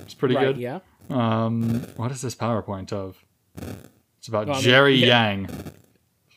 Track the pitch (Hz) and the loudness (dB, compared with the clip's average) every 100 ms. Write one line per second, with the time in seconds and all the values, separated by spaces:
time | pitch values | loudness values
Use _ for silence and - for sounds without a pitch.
0 | - - 135 135 135 131 120 165 - _ | -18 -4 0 2 2 0 -6 -10 -14 _
1 | - 139 117 113 113 117 113 117 - - | -6 -2 0 0 0 0 0 -2 -6 -8
2 | 113 123 131 - 110 113 92 98 95 104 | -6 -6 -8 -6 -4 -4 -4 -10 -8 -8
3 | 95 95 _ _ _ - - 101 - _ | -10 -14 _ _ _ -16 -14 -14 -18 _
4 | _ _ - 110 110 135 127 131 139 135 | _ _ -6 -4 -2 0 4 6 6 6
5 | 120 120 113 98 95 - - - _ _ | 4 4 2 -2 -6 -10 -14 -18 _ _
6 | _ _ _ | _ _ _